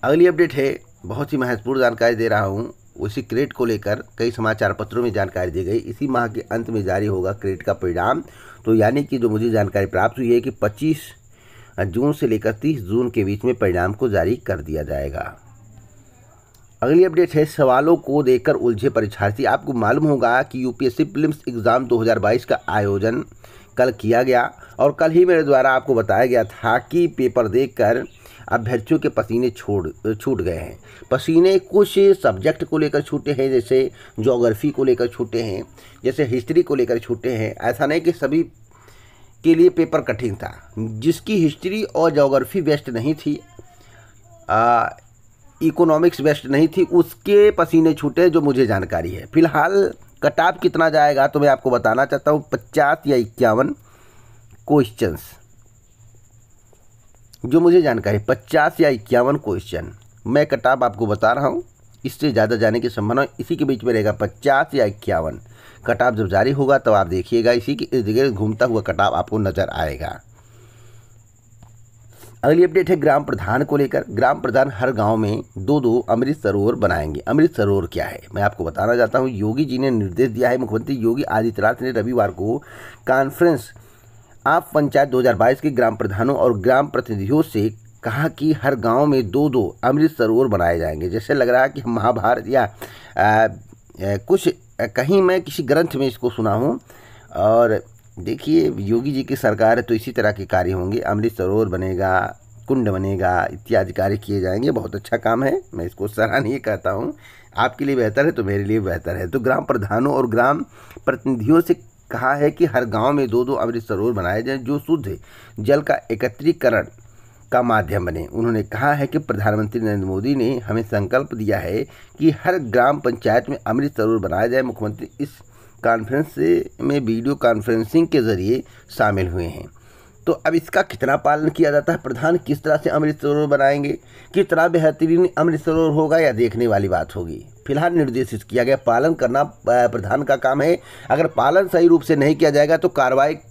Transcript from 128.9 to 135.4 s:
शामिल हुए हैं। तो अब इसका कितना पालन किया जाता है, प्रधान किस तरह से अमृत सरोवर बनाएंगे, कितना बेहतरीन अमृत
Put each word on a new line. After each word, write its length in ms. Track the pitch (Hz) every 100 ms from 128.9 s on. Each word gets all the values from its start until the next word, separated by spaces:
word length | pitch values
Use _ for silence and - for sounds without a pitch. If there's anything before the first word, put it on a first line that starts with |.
| -
शामिल 300 | 107 101 90
हुए 160 | 85
हैं। 240 | 85 73 - - - - - _ -
तो 60 |
अब 220 | 165 156
इसका 280 | 165 160 -
कितना 340 | 190 - 135 143
पालन 320 | 147 151 151
किया 220 | 147 160
जाता 220 | 147 143
है, 60 | 170
प्रधान 380 | - 123 156 175
किस 260 | - 147
तरह 140 | 156 151
से 140 | 151
अमृत 300 | 151 151 151
सरोवर 260 | 143 147 151
बनाएंगे, 520 | 143 139 143 143 - - - -
कितना 340 | 185 196 165 170
बेहतरीन 600 | 165 156 156 165 170 180
अमृत 220 | -